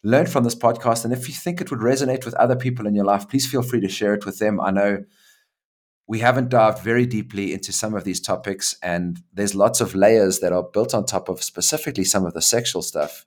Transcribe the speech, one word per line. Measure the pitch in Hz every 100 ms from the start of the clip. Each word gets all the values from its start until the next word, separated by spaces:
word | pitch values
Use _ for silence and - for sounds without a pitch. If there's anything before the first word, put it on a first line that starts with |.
learned | 104 131 175
from | 147
this | 120
podcast. | - 117 120 120 113
And | 117
if | 123 127
you |
think | - 180 175
it | 180
would | 123
resonate | 113 135 135 131
with | 117
other | - 123 127
people | 127 123 107
in |
your | 101
life, | 101 101 -
please | 135 127
feel | 135
free | 123 120
to | 98
share | - 104
it | 104
with | 101 -
them. | 107 101
I | 98
know | 98 101 98 - _ _ _ _ _ _ _ _ _ -
we | 110
haven't | 117 135 123
dived | 123 110 107
very | 95 120 123
deeply | 110 - 101 98
into | 92 -
some | - 110
of | 104
these | 95 90
topics, | - 92 101 95 - -
and | 90 87 87 87 _
there's | 92 101
lots | 101 104 120
of | 110
layers | 95 101 113 98 90
that | 90
are | 87
built | 87 104 117
on | 117
top | 98 95 -
of | 90
specifically | - - 85 151 - 120
some | 92 101 90
of |
the | 82
sexual | - 117 120 92
stuff. | - 82 76 -